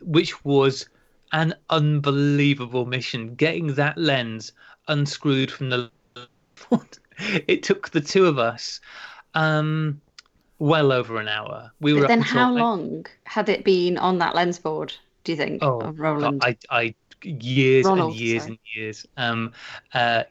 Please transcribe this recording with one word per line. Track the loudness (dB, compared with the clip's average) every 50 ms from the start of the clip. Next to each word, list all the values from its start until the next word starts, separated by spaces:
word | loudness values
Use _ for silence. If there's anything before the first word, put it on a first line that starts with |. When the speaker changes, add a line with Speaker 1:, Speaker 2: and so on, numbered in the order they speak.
Speaker 1:
which | -4 0 2 2 2 2 -4 -6 -2
was | 2 4 4 4 4 2 -2 -8 -16 _ _ _ _ _ _ _ _
an | -2 0 0 0 -2 -4 _ 0
unbelievable | 0 2 2 2 2 2 0 0 2 2 2 2 4 4 4 2 2 0 -4 -4 -4 -4 -4
mission. | -2 -4 -6 -6 -6 -8 -8 -8 -10 -4
Getting | -2 -2 0 0 -2 -4 -2 0
that | 0 0 0 -2
lens | 0 0 0 0 0 -2 -4 -8 -10 -12 -16 -18 _ -20 -20 -20 _ _ -4
unscrewed | -2 0 -2 -2 -4 -2 0 0 2 2 0 -2
from | -4 -8 -6 -4
the | -2 -4 -4 -6 _ _ _ _ -20 -20 -20 -20 _ _ _ _ _ -20 -2 0
<laughs> | 0 0 0 -4 -20 -20 _ _ _ -10
it | -6 -4 -4 -2 0 0 0 0
took | 0 -2 -2 -2 -4 -4
the | -4 -4
two | -2 0 2 4 4
of | 4 4 2
us, | 0 0 -2 -4 -8 -12 -12 -14 -18 -20 -20 -20 -20 -20 -20 -20 -14 _ -2
um, | 0 0 2 2 0 0 0 0 0 -2 -2 -4 -6 _ _ _ -20 -20 _ _ _ _ _ _ -2
well | 2 2 4 4 4 4
over | 4 2 0 -2 -4 -6
an | -4 -4
hour. | -6 -6 -6 -8 -12 -14 -16 -18 _ -2
We | 2 2 4
Speaker 2:
But | 4
Speaker 1:
were | 4
up | 4
Speaker 2:
then | 4 2
Speaker 1:
until | 2 2 2 2
Speaker 2:
how | 2 2
Speaker 1:
like | 2 2
Speaker 2:
long | 2 0 0 -2 -4 -6 -8 -10 -12 -14 -20 _ _
had | -6 -4 -2 0 0
it | 0 2 2
been | 4 4 4 4 2 0 0
on | 2 2 2 2
that | 0 2 2
lens | 2 2 0 -2 -4
board, | -6 -6 -6 -6 -8 -10 -12 -16 _ _ _ _ -6
do | -6
you | -4
think, | -2 -2 -4 -2 -2
Speaker 1:
Oh, | 0 0 0 -2
Speaker 2:
of | -4 -8 -6 -4
Speaker 1:
God, |
Speaker 2:
Roland? | -2 -2 0 0 0 -2 -2 0
Speaker 1:
I, | -2 -2 -2 -4 -6 -4
I, | -2 -2 -2 -2 -4 _ _ _ -20 _
years | -12 -10 -10 -8 -6 -2 2 4 6 6 6 6 6
Speaker 2:
Ronald, | 4 4 2 2 0
Speaker 1:
and | -2 -4
years | -2 -2 -2 -2
Speaker 2:
sorry. | -4 -8
Speaker 1:
and | -12 -16 _ -14 -12
years. | -10 -10 -10 -12 -14 -18 _ _
Um, | -4 -4 -2 -2 -2 -4 -6 -8 -14 -18 -18 -18 -18 -12 _
uh, | -2 0 2 2 2 0 -2 -2